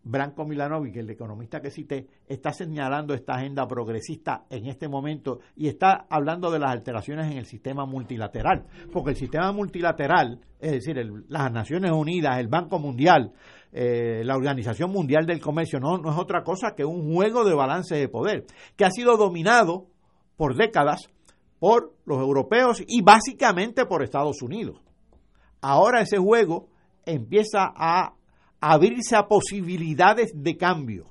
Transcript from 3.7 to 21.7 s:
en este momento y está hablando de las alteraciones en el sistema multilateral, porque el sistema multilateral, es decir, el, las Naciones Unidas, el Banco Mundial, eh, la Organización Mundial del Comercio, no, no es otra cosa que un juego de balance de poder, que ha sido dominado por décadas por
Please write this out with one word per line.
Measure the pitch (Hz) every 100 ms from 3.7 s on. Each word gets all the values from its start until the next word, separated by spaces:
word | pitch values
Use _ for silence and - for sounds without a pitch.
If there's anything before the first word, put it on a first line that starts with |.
| 123 113 113 107 156 - 127 _
en | 123 120
este | 131 151
momento | 139 147 151 135 120 _ -
y | 151
está | 147 190 190 -
hablando | 156 147 170 175
de | 160
las | 139
alteraciones | 123 120 113 143 151 156
en | 139
el |
sistema | 110 110 131 139
multilateral, | 135 131 113 120 104 113 151 175 - - -
porque | 180 139
el | 135
sistema | 127 151 190
multilateral, | 202 196 180 170 160 190 175 131 120 _ _
es | 156
decir, | 135 131 135
el, | 113 104 -
las | 151 135
Naciones | 117 107 165 190
Unidas, | 156 151 175 147 127
el | 117
Banco | 156 175 185
Mundial, | 147 120 160 160 113 - - - _
eh, | - 123 120 117 113
la | 117 135
Organización | 135 135 120 107 180
Mundial | 196 143 151 165
del | 165
Comercio, | 156 151 160 139
no, | 135 180
no | 156
es | 156
otra | 190 180
cosa | 165 185 220
que | -
un | 147 175 151
juego | 165 214 240
de | 208
balance | 151 135 170 165
de | 151 135
poder, | 113 165 170 - - - -
que | 185
ha |
sido | 214 240 220
dominado | 208 175 175 240 180 180 - _ _ _ _ -
por | 151 123
décadas | 220 170 147 165 - _ _ _ _ _
por | 175